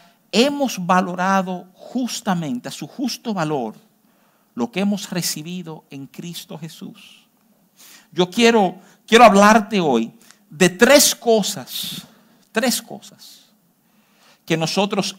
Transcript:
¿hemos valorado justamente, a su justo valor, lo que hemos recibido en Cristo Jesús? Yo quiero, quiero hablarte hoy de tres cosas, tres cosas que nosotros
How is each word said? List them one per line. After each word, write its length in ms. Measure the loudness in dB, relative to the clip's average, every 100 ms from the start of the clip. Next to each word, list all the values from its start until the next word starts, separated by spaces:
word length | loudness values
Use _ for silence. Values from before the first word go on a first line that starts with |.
| _ _ -4
¿hemos 520 | 0 0 0 -4 -4
valorado 840 | 0 0 0 -4 -2 -2 -2 -8 -14
justamente, 920 | _ -10 -8 -6 -6 -4 -4 -4 -8 -10
a 40 |
su 160 | -14 -14
justo 440 | -8 -8 -8 -8
valor, 440 | -6 -4 -4 -6 -12 _ _ _ _ _ _ _ -8
lo 160 | -6
que 80 | -4
hemos 280 | -4 -4 -6
recibido 760 | -8 -6 -8 -12 -14 -14 -18 -18
en 180 | -18 -18
Cristo 500 | -16 -16 -16 -16 -16
Jesús? 720 | -16 -16 -20 -20 -20 -20 _ _ _ _ _ _ -20 -20 _
Yo 180 | -4 -2
quiero, 520 | 2 4 4 0 -4 -20 _ 4
quiero 160 | 8
hablarte 580 | 8 8 6 6 2 -2
hoy 320 | 0 0 -2 -10 _ _ _
de 200 | 0 0
tres 440 | 4 6 6 4
cosas, 880 | 0 0 0 0 -8 -12 -12 -12 -14 -16 _ _ _ _
tres 320 | -4 -2 -4
cosas 640 | -8 -20 -20 -20 -20 -20 _ _ _ _ _ _ _ _ _ _
que 120 | -4 -4
nosotros 600 | -2 -2 -2 -2 -4